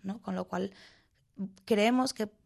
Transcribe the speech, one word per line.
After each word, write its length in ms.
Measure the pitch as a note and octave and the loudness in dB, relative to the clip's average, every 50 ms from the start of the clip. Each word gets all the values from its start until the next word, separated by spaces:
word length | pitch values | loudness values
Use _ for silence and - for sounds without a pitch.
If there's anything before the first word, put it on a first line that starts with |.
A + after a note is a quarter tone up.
| - | -8
¿no? 180 | F#3+ G3 A#3 | -8 -10 -8
Con 140 | - - F#3+ | -8 -6 -6
lo 100 | F#3 F#3 | -6 -6
cual, 240 | - - F3+ F#3+ G3 F#3+ - - - - _ _ _ _ _ _ _ _ - G3 F#3+ - - _ | -6 -4 -4 -4 -4 -6 -14 -20 -20 -20 _ _ _ _ _ _ _ _ -10 -10 -10 -10 -16 _
creemos 480 | - A#3 G3+ G#3 A3+ B3 B3+ B3+ C4 - | 0 2 4 4 4 4 4 2 0 -2
que 160 | - A3 G#3 _ _ _ | -4 -6 -8 _ _ _